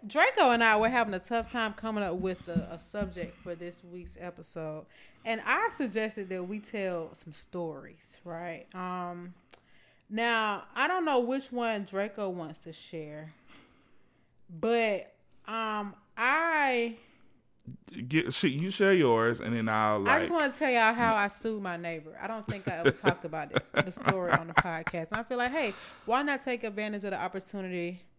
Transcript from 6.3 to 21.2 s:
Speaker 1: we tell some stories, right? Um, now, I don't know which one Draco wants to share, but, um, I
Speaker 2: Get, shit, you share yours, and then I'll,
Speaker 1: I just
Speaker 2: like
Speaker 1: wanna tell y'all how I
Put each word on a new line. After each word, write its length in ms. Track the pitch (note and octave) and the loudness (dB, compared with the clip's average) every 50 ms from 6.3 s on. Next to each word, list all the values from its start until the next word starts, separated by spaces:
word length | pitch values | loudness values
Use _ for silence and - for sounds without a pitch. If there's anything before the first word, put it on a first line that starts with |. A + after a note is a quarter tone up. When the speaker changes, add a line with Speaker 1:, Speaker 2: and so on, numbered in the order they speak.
| F#3+ F#3 F3+ F3+ | -6 -6 -6 -6
Speaker 1:
we 120 | G#3 G#3+ | -8 -10
tell 560 | G#3 - - G#3+ G3 F#3 F3+ E3+ D#3+ D#3+ - | -10 -8 -6 -4 -2 -2 -2 -4 -6 -8 -12
some 180 | - - E3 D3+ | -16 -18 -18 -16
stories, 840 | - - - - F3+ F3 D#3+ D3+ C#3 C#3 - - D#3+ - - - - - | -16 -18 -10 -8 -6 -6 -6 -6 -10 -12 -16 -20 -20 -20 -20 -20 -18 -12
right? 440 | F3 E3+ E3 F3 F3 E3 D3+ - _ - | -10 -10 -8 -8 -8 -8 -10 -12 _ -10
Um, 580 | F#3 F3+ F#3 F3+ F3+ F3+ F3 F3 F3 F3 F3+ F3+ - _ _ - - _ _ - - _ _ _ _ _ _ | -8 -6 -6 -4 -4 -6 -6 -8 -10 -12 -14 -16 -18 _ _ -20 -20 _ _ -20 -20 _ _ _ _ _ _
now, 580 | G#3 G#3+ A#3 A#3 A#3 A3+ A3 G#3+ G3+ F#3+ - - - | -2 0 2 4 4 4 2 2 0 -2 -6 -10 -2
I 120 | A3+ C4+ D#4 | 0 0 2
don't 160 | F#4 F#4 E4+ | 2 0 2
know 160 | D#4 C#4 B3+ | 4 4 2
which 320 | B3 A#3 C4 C#4 C4+ - | 2 2 0 -2 -4 -4
one 320 | B3 A#3+ A#3+ A3+ A3+ G3+ G3+ | -4 -2 -2 0 0 -2 -4
Draco 440 | F#3 G3 F#3+ G3+ G#3+ G#3 - G#3 F#3+ | -4 -2 -2 -2 -2 -4 -4 -4 -4
wants 300 | F3+ F3+ E3 D#3 D#3 - | -4 -6 -8 -10 -12 -14
to 140 | - E3+ D#3+ | -14 -16 -16
share, 600 | - - - - D#3+ D#3 D3+ D3 D3+ D#3 D#3 D#3 _ _ - - - - _ _ _ _ _ - - - _ _ _ _ _ _ _ - - | -16 -16 -12 -10 -10 -10 -10 -12 -12 -14 -14 -18 _ _ -20 -20 -20 -20 _ _ _ _ _ -20 -20 -20 _ _ _ _ _ _ _ -20 -16
but, 640 | F3+ D#3+ D3+ A3+ A#3 A#3 A3+ A3 G3+ F#3 - - _ _ _ _ _ - _ - | -10 -4 0 2 4 4 4 4 2 0 -4 -8 _ _ _ _ _ -18 _ -6
um, 480 | G#3+ A3+ A3+ A3 G#3+ G#3+ G#3 G3+ F#3+ - _ _ _ - | -4 -2 -2 -2 -2 -2 -4 -6 -8 -14 _ _ _ 0
I 800 | A3+ B3+ C#4 D#4 E4 E4+ D#4+ D4+ C#4+ C#4 B3+ A#3+ A#3 A#3 A3+ - - - _ _ - - - _ _ _ _ _ - - C3 - - - - - - B2 | 2 4 4 4 4 2 4 4 4 4 4 2 2 0 -2 -8 -16 -20 _ _ -20 -20 -20 _ _ _ _ _ -16 -16 -16 -14 -16 -14 -10 -10 -6 2
Speaker 2:
Get, 260 | C#3 D#3 - - C3 | 2 2 2 2 0
shit, 180 | - - D#3 | 2 2 2
you 200 | C3 C#3 E3 F#3+ | 2 2 -2 -2
share 220 | F#3+ - G3+ G3 G3 | 2 4 6 6 8
yours, 460 | F3+ D#3 B2+ A#2 A2+ A2+ A#2 A#2 A2+ | 8 8 8 8 6 6 4 2 0
and 160 | - A2 A#2 | -2 -2 0
then 140 | A#2 A2 A2 | 0 2 2
I'll, 380 | G#2+ G#2+ G#2+ G#2+ G#2+ G#2 G2 G2+ | 4 4 6 6 4 4 4 4
Speaker 1:
I 120 | C4+ D4+ | 4 4
just 120 | - - | 4 2
Speaker 2:
like 80 | E4+ E4 | 2 2
Speaker 1:
wanna 120 | D4+ C#4 - | 2 0 0
tell 180 | - D#4 C4+ | 0 0 2
y'all 220 | B3 A#3+ A3+ A3 A#3 | 4 6 6 4 4
how 200 | A#3 A#3+ A3+ A3 | 4 4 4 4
I 120 | G#3+ | 4